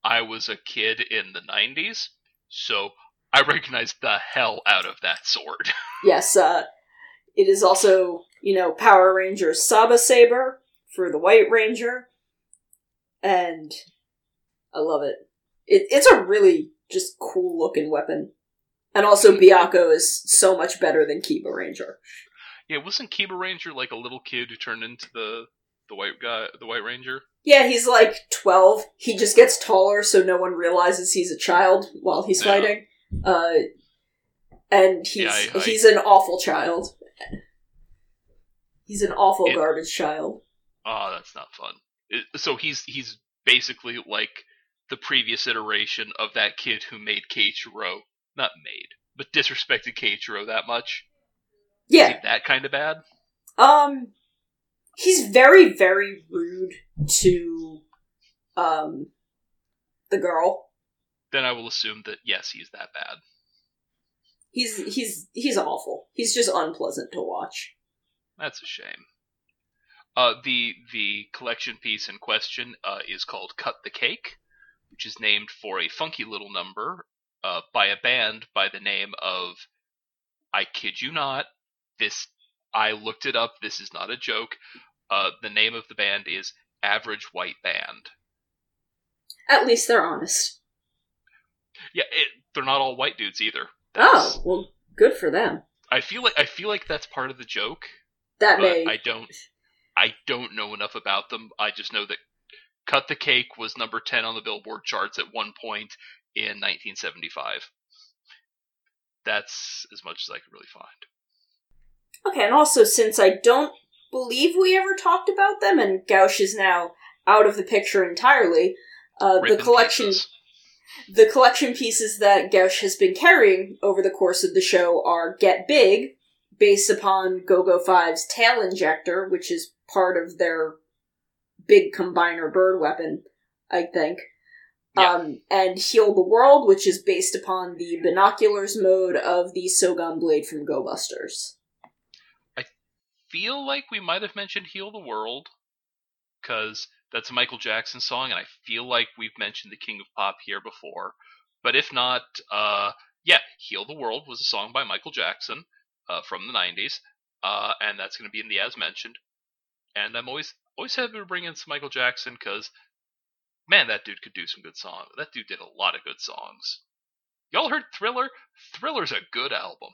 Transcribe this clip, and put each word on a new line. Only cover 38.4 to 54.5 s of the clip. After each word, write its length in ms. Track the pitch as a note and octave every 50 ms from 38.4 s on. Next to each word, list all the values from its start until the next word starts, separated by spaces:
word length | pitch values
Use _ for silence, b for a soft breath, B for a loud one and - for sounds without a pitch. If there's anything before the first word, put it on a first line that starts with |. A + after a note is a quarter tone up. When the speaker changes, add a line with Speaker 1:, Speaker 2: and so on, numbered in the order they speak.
| _ _ _ _ _ _ _ _ _
Speaker 2:
He's 160 | _ G#3 G3+
an 100 | G#3 -
awful 360 | - - G3+ F#3+ F#3+ - F#3
Speaker 1:
It 80 | - C3
Speaker 2:
garbage 380 | - D#3 D#3+ D#3+ E3 - - -
child. 480 | - E3+ D3+ D3+ D#3 D3+ - - - _ _ _ _ _ _ _ _ _
Speaker 1:
Oh, 260 | G#2+ A2 G#2+ G#2 G2 F#2
that's 220 | E2+ _ - _
not 180 | C#2 C2 _ -
fun. 200 | - B1+ G#1 - _ _ _ _ _ _ _
It, 160 | G#2+ A#2+ - _ -
so 180 | C#3+ - - C3+
he's, 280 | A#2 - D#3 C#3+ B2+ -
he's 320 | - - C#3 B2 A2+ G#2+ _ _ _ _ _ _
basically, 520 | C3 B2+ B2+ - - B2 _ - A#2+ A#2+ A#2+ -
like, 360 | - G#2 G#2 A2 - _ - _ _ _ _ _ _ _ _ _ _
the 80 | C3
previous 500 | - - - C#3+ C3 A#2 A2 A2+ G#2+ -
iteration 640 | B2+ A#2 A2+ G#2+ G#2+ G#2+ G#2 A2 - - - A2 G#2+ -
of 120 | - A2 G#2+ -
that 240 | A2 G#2+ G#2 -
kid 260 | - - B2+ A2+ G#2+ -
who 140 | - -
made 260 | A2 G#2+ G#2 G#2 G2+ - _
Keiichiro, 680 | - B2 G#2 G#2 G#2 - - A#2 - G#2+ G#2+ F2+ F#2 G#2 _ _ _ _ _ _ _
not 160 | C#3+ C3 - - _ D2+
made, 260 | A#1+ A1 - - _ - _ _ _ _
but 160 | - C#3 _
disrespected 640 | - D#3 - - C3+ - - - C3 A2+ - B2+ A2+
Keiichiro 480 | - - A2 G2+ G#2 - - A2 G2+ G#2
that 200 | A2 A2 A2 -
much. 380 | A#2 A#2 A#2+ A#2+ - - - - _ _ _ _ _ _ _ _ _ _ _ _ _ _ _ _
Speaker 2:
Yeah. 200 | _ - E4 - -
Speaker 1:
Is 40 | -
he 40 | - -
that 200 | A2 A2+ A2+ -
kind 220 | - C#3 C3 C#3
of 60 | C3+
bad? 260 | - C#3 D3+ D#3 D#3+ E3 _ _ _ _ _ _ _ _ _ - _
Speaker 2:
Um, 520 | - A#3+ C#4 D4 D4 D4 C#4+ C#4 C4 B3 G#3+ _ _ _ _ _ _ _ _